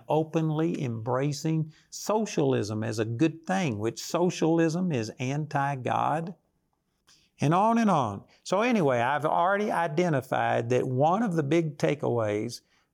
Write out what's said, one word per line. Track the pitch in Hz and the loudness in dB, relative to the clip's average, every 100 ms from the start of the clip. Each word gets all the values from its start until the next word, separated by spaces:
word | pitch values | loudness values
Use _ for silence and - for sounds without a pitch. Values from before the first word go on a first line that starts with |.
| - | -2
openly | 151 160 165 160 151 165 - | 0 0 0 0 0 -2 -2
embracing | 131 113 113 123 143 143 160 160 156 - _ | -4 -4 -2 -2 -2 -2 -2 -2 -2 -8 _
socialism | - - 214 214 - 139 123 104 107 | -8 -2 -2 -2 0 2 2 -2 -4
as | 110 110 | -4 -2
a | 110 | -4
good | 117 160 156 - | 0 -2 -2 -4
thing, | 190 170 104 | -2 -2 -2
which | 110 117 | -4 -6
socialism | - 165 180 - 160 165 165 165 185 | -4 0 0 2 0 2 2 0 -2
is | 135 107 - | -2 -4 -6
anti-God, | 127 143 151 143 139 139 117 113 123 151 170 - _ _ _ _ _ _ _ _ _ - | -6 -4 -4 -2 -2 -4 -2 -2 0 -2 -6 -12 _ _ _ _ _ _ _ _ _ -2
and | 139 175 | 2 4
on | 220 233 | 4 4
and | 214 | 4
on. | 165 113 101 - _ | 4 2 -4 -10 _
So | - 185 | -2 0
anyway, | 240 226 143 120 | 2 2 4 4
I've | 120 143 151 | 2 0 0
already | - 175 202 214 | 2 2 2 0
identified | 175 170 151 180 143 - 120 117 120 117 | 0 0 0 2 0 0 0 2 0 2
that | 127 135 | 0 2
one | 127 151 190 | 2 2 2
of | 233 170 | 0 0
the | |
big | 139 170 160 143 | 2 0 0 0
takeaways | 160 143 127 120 107 104 117 - - _ _ | 0 0 0 0 0 -2 -4 -8 -16 _ _